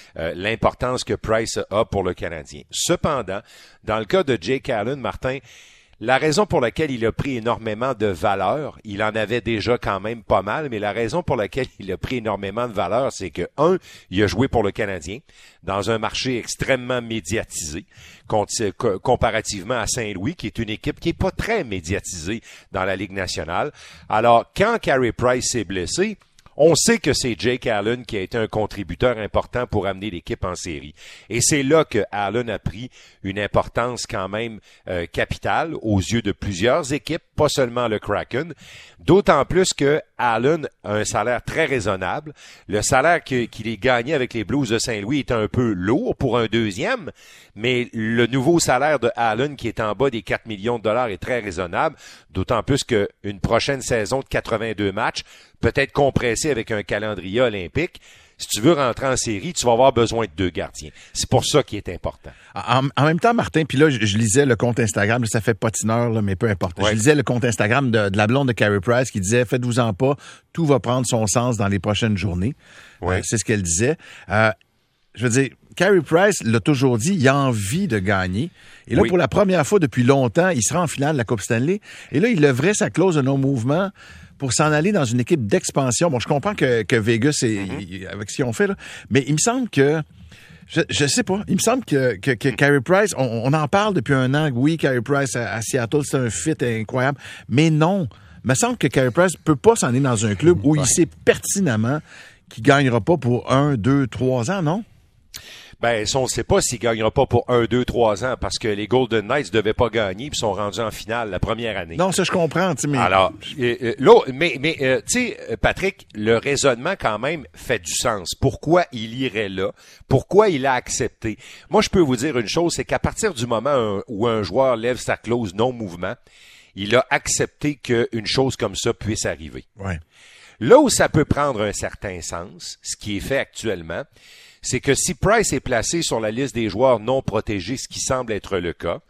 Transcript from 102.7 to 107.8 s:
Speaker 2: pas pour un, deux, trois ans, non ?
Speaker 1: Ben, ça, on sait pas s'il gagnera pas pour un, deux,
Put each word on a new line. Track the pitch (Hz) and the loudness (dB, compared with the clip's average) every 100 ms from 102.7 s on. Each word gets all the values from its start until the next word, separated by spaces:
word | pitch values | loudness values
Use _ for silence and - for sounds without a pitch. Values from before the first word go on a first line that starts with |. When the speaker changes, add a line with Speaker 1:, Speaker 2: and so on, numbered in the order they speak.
| 143 135 117 | 4 4 2
Speaker 2:
pas | 98 165 | 2 0
pour | 123 120 - | 2 -2 2
un, | 131 147 135 | 2 4 2
deux, | 98 139 131 | 2 2 0
trois | - 127 127 113 | -2 0 0 0
ans, | 196 | -2
non ? | 151 190 214 _ _ _ _ - - - - - | 0 -2 -6 _ _ _ _ -20 -18 -20 -20 -4
Speaker 1:
Ben, | 117 117 107 | 0 0 0
ça, | 135 | 0
on | 127 | 0
sait | - 110 | -2 0
pas | 190 | 2
s'il | - 120 | 2 -2
gagnera | 117 113 110 | -2 0 2
pas | 139 131 | 2 2
pour | 120 - | 2 2
un, | 123 113 | 2 2
deux, | 123 | 0